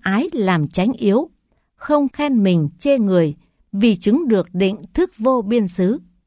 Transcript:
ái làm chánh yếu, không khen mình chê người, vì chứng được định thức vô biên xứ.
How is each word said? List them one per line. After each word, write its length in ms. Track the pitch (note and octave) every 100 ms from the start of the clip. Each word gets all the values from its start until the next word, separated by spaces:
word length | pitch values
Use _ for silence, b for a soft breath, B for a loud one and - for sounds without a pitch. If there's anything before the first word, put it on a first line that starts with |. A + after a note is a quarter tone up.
ái 280 | F#3+ G3+ E4
làm 360 | D4 F#3+ E3+ D3
chánh 240 | - G3+
yếu, 380 | - G#3+ A3 E4 _ _ _ _
không 340 | _ - D4 C#4
khen 340 | - D4 A#3+
mình 260 | G3 E3+ D3 -
chê 200 | C#4+ C#4
người, 360 | G3+ F3+ D#3+ D3 _ _ _
vì 240 | G3 A#3 F#3+
chứng 320 | G3+ C4+ D4
được 260 | G3 E3
định 220 | F3+ F#3+ G3+ -
thức 180 | - F#4 -
vô 240 | B3 B3+
biên 260 | G3 A#3+ F#3+
xứ. 320 | G3 F3+ D4 - _